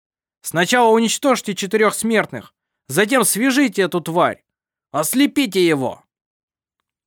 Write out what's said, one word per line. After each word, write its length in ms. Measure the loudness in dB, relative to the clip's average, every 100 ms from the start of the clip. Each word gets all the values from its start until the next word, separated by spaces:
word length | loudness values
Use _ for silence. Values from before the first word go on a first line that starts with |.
| _ _ _ _
Сначала 460 | -6 -2 0 2 4
уничтожьте 640 | 4 2 0 0 0 -2
четырёх 400 | -8 -4 0 0
смертных, 600 | 0 -2 -2 -2 -8 -16 _ _ _ -4
затем 360 | 0 2 2
свяжите 580 | 0 0 0 2 0 0
эту 180 | -2 -2
тварь! 440 | -4 0 0 -2 _ _ _ _ _
Ослепите 760 | -6 -2 0 0 0 -2 2 2
его!» 380 | 2 -2 -8 _ _ _ _ _ _ _ _ _ _